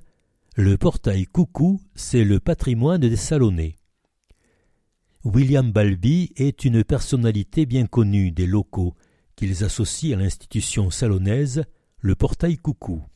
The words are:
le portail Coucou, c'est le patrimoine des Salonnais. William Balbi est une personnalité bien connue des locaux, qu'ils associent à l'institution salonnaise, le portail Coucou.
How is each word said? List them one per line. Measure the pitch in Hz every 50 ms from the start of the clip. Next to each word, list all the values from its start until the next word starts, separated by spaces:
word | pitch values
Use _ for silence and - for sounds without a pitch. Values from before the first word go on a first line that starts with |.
| - - _ _ _ _ _ _ _ _ -
le | - 98 98 98
portail | - - 175 - - - 113 95 95 92
Coucou, | - - 180 170 - - 131 151 185 196 185 - _ _
c'est | - - - - 120 110
le | 101 101 92
patrimoine | - 170 160 - - 131 120 113 123 156 185 175
des | 131 113 113
Salonnais. | - - - 156 143 123 104 90 82 80 78 - _ _ _ _ _ _ _ _ _ _ _ _ _ _ _ _ _ _ _ _ _ _ _ _ _ _ _ _ _ -
William | 117 95 131 139 131 143 135 127 117
Balbi | 101 107 104 101 95 87 90 123 160 180 175 - -
est | - 131 139 - - -
une | 131 117 113 104
personnalité | - 147 131 - - 139 123 117 113 104 104 95 - - 160 156
bien | 120 120 131 117
connue | - - 120 110 101 101 101 95 90
des | 80 90 90
locaux, | 90 98 104 92 - - 92 90 90 - - _ _ _ _ _ _ _
qu'ils | - 107 95 90 85 104
associent | 98 - - 104 - - - 156 156 117
à | 92
l'institution | 98 95 - - - - - 107 - - - 113 98 90
salonnaise, | - - 127 110 98 92 92 98 110 135 147 135 123 160 143 - - _ _ _ _ -
le | - 95 95
portail | - - - - - 165 175 165
Coucou. | - - 78 - - - 98 85 78 - - -